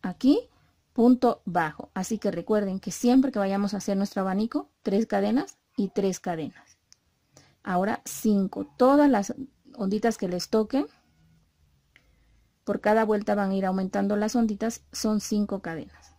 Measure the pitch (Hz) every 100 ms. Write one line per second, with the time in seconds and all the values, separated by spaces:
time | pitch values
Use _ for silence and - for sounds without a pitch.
0 | 185 180 254 381 508 _ _ _ _ -
1 | 240 254 240 - - 175 160 - - -
2 | 185 220 202 170 170 214 202 190 - -
3 | 240 262 262 214 196 196 202 202 202 196
4 | 196 - 190 190 226 294 - _ - 196
5 | 220 202 202 240 392 _ _ - 196 -
6 | 190 180 - 165 151 - _ _ _ _
7 | _ _ _ - _ _ - 180 196 240
8 | - - 220 202 190 - - _ 247 285
9 | 294 226 196 - 262 _ - - 196 208
10 | 233 220 190 180 - 220 214 262 415 _
11 | _ _ _ _ _ _ _ _ _ _
12 | _ _ _ _ _ _ - 202 208 214
13 | 220 214 208 208 196 196 190 190 190 202
14 | 202 208 214 240 226 208 226 - _ -
15 | 220 214 - 214 202 196 170 165 - -
16 | -